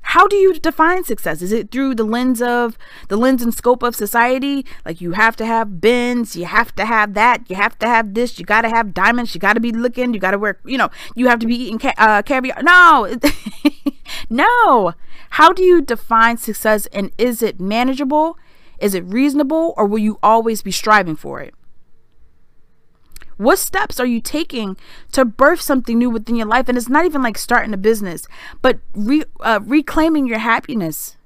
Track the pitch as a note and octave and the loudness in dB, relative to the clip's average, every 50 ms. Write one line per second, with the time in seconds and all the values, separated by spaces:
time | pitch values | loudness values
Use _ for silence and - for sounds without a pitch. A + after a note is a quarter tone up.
0 | - - - E4 G#4 G4+ G4+ G4+ F#4+ F#4+ F4+ - - E4 D#4+ - D#4 E4 F4+ F#4 | -6 2 4 4 4 4 4 4 4 4 4 2 -2 -2 2 2 2 2 2 0
1 | E4+ - A3+ - - F3 D#3 E3 F3+ F#3 G#3+ A#3 G#3 G#3+ - B3+ C#4 C4+ C4 A3 | -2 -4 -4 -4 -2 -4 -4 -4 -2 -2 -2 -2 -4 -4 -4 -2 -2 -2 0 -2
2 | A3 G#3+ A3+ A#3+ B3+ B3+ B3+ A3 A#3+ A#3+ A#3+ A#3+ A#3+ A#3 A3+ - - - - - | -2 -2 0 0 0 0 0 0 0 0 0 0 0 -2 -4 -10 -18 -20 -20 -18
3 | - - F#3+ G#3+ A#3+ C4 C4+ A#3+ A#3+ A#3 A3 - - A#3+ B3+ B3 B3 A#3+ A#3 - | -8 -4 0 2 4 4 4 2 0 -2 -4 0 2 0 2 2 0 -4 -4 -4
4 | G#3+ G3+ - A#3 A#3 B3 B3+ C4+ C4 C#4 C#4+ C#4 C4+ - - - - F3+ E3 E3+ | -6 -2 0 2 2 2 0 0 -2 -4 -4 -4 -6 -8 -14 -12 -10 -12 -10 -8
5 | F3 F3 E3+ G3+ A3 A3+ A3+ - A3 A3 A3+ A3+ A3 G#3 F#3+ E3 F3 A3 B3 B3 | -8 -6 0 2 0 0 0 -2 -4 -2 0 -2 -2 -4 -6 0 2 2 2 2
6 | A#3+ B3 B3 A#3+ A#3 - - E3+ F3 E3 F#3 G#3+ A#3 - - - F#3 A3 A#3 A3 | 0 -2 -2 -4 -4 -6 -8 -10 -10 -2 0 0 0 0 -4 -6 -4 -2 0 0
7 | G#3 G#3 F#3+ G#3 A3 B3 A#3+ A3+ - - F#3 F#3 G3+ A3+ - - G#3+ A3+ A#3+ A3+ | 0 0 0 2 2 2 2 0 -4 -10 -4 -2 -2 -2 -2 -4 -2 0 2 0
8 | A3+ G#3 F#3+ A3+ B3 A#3+ - - F3 - G#3 A3 A3+ A3 A3+ A3+ A#3 G3+ D#3+ F3 | 0 0 -2 -4 -4 -4 -4 -12 -4 0 0 2 2 2 0 0 -2 -2 -2 0
9 | F#3+ G#3+ A#3 B3 A#3+ A3+ - E3 G3+ G3 G#3+ B3+ A#3 A#3+ A3 A3+ A#3+ B3+ A#3+ B3 | 2 2 2 0 -4 -6 -6 -2 0 2 2 2 0 -2 -2 -2 -2 -4 -2 -2
10 | B3 B3 A#3 G3 F#3 F#3 G3 G3+ G#3 G#3 F#3+ - - - B3+ C4 G#3 - - - | -2 -2 -2 -2 -2 -2 -2 -2 -2 -4 -6 -6 -8 -8 -2 -2 -2 -2 -4 -12
11 | - - - A3+ B3 B3 A#3 A#3 A3+ A3+ A#3+ A#3+ B3+ F#3+ A3 A3 - C4+ - - | -16 -12 -4 0 2 2 2 2 0 -2 -2 -4 -4 -6 -6 -4 -4 -4 2 4
12 | A3 A3 G#3+ G3+ G3+ - C#4+ C4 B3+ C4 - - B3+ E4+ F4+ F4+ F4+ E4+ D#4 C4 | 4 4 4 2 0 0 -2 -2 -2 -4 -6 0 4 6 8 8 10 8 8 6
13 | G#3+ - C4 A#3 - D4 - - - G#3+ - - - D4 - - - C#4+ - - | 4 -2 -4 0 0 0 0 0 -6 -12 -12 -2 -2 -2 -2 -2 -8 -8 -8 -8
14 | - - - - - - A3 B3 E4 A4 A#4+ B4 A#4 F#4 C#4 A#3 F#3+ E3+ E3+ - | -16 -12 -10 -8 -6 -4 0 2 2 2 4 4 4 4 4 4 2 0 -4 -6
15 | - - - - - - - - D4+ E4 F#4 F#4+ F#4 F#4 F4 E4+ C#4 - A#3 A3+ | -10 -10 -10 -10 -10 -6 2 6 6 6 6 4 4 6 6 4 4 0 -4 -6
16 | - - A#3 A3+ A3+ A#3 A#3 A3+ - - G#3 - - A3 G#3+ G#3 G3+ - - G3+ | -2 0 4 4 4 4 2 -2 -6 -8 -8 -2 2 2 2 2 0 -6 -6 -6
17 | G3 - - - A3+ B3 A#3 - A#3 G3+ - F#3 F3+ G3 G#3+ A#3 B3 C4 C4+ B3+ | -6 -6 -2 -2 -2 -2 0 -2 -4 -4 -4 -4 -4 -2 0 0 0 0 0 -2
18 | D4 B3+ D4 D4+ D#4 E4 E4 - - - - - - - - - - G#3 F#3+ F#3 | -2 0 2 2 2 0 -2 -8 -20 -20 -20 -20 -20 -20 -8 -4 -4 -2 -2 -4
19 | F3 F3+ G3+ A#3+ C4+ D4 C4+ D4 D4 C4+ D#4 D#4+ E4 E4 - - G#3+ G3+ G#3 A3 | -6 -4 -2 0 0 2 2 0 0 0 0 0 0 -2 0 0 0 0 0 0
20 | G#3 G#3+ G3+ - - G#3+ A3+ A3+ A3+ A3+ A3+ G#3 - G3 F3+ - - G#3+ G#3+ G#3 | 0 -2 -2 2 2 4 4 4 2 0 -4 -4 -6 -6 -6 -4 2 4 4 4
21 | F#3 E3+ D#3 - - D3 C#3 C3 C#3+ - - - - - - - - _ - - | 4 0 -6 -8 -8 -12 -12 -12 -14 -16 -18 -20 -20 -20 -20 -20 -20 _ -20 -20
22 | - _ _ - - - _ _ - - _ - - _ _ _ _ - _ _ | -20 _ _ -20 -20 -20 _ _ -20 -20 _ -20 -20 _ _ _ _ -20 _ _
23 | _ _ - - - - - - G3 B3+ F4+ F#4 - - - F#4+ G#4+ - - - | _ _ -16 -14 -12 -12 -8 0 2 2 4 2 0 -4 -4 -4 -4 -4 -4 -2
24 | B3 B3+ A#3 A3+ - - - D4 E4+ - - A#3+ G#3 F#3+ F#3+ - - - - - | -2 -2 -2 -4 -4 -4 -4 -4 -4 -4 -6 -8 -6 -8 -8 -12 -14 -20 -20 -18
25 | - - - C#4 C4 A3+ G3+ - C4 D4 F4+ E4 - - C#4+ C4 - - A#3 A#3 | -16 -4 0 0 0 0 2 4 4 4 4 2 0 0 0 0 0 0 0 0
26 | A#3+ B3 A3+ A3+ G#3+ - A#3 A#3 A3 G#3+ A3+ B3+ C4 C4 B3+ B3 A3+ A#3+ C4 D4+ | 2 0 -2 -4 -4 -2 -2 -2 0 0 0 2 2 2 0 -2 -2 0 2 2
27 | F4 F4+ D4+ C#4 B3+ A#3 G3+ - - - A#3+ A#3 - G#3+ G#3 F#3+ G3 G#3+ A3+ G#3+ | 2 2 0 0 -2 -2 -2 -4 -2 0 0 0 0 -2 -6 0 0 0 0 0
28 | G3+ F#3 E3 D#3+ - - - - - - - - - C4 A#3+ - - - - G3+ | -4 -8 -10 -12 -14 -16 -18 -18 -18 -18 -10 0 2 2 2 2 -4 -6 -4 -2
29 | G3+ A3 C#4 D#4 - - - - - A3+ A3 G3+ G#3 G3+ C4+ D#4 C#4+ - - D#4+ | 0 0 0 0 0 -4 -12 -6 -2 -2 -2 -2 -2 0 0 0 0 2 0 2
30 | D#4 E4 D#4+ D4+ C4+ B3 A3+ A3 A3 A#3 A3+ B3+ - - C#4 A3 F3 D#3+ D3+ - | 2 2 2 0 0 -2 -4 -4 0 0 -2 -2 -2 -4 -6 -4 -4 -4 -6 -8
31 | - - - - _ | -12 -14 -16 -20 _